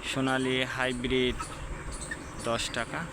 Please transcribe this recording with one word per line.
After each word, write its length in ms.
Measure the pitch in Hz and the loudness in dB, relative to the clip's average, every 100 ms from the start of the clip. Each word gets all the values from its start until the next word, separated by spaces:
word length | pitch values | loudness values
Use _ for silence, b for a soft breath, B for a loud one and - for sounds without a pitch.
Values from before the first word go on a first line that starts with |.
| - | -2
সোনালী 460 | - 135 131 131 131 131 | 0 2 4 2 2 2
হাইব্রিড 640 | 131 127 127 123 127 127 120 - - - - - - - - - - - | 2 0 2 2 4 4 2 -4 -6 -6 -6 -6 -6 -6 -6 -8 -4 0
দশ 140 | 117 - - | 0 0 -2
টাকা 240 | 117 151 165 | -2 -2 -4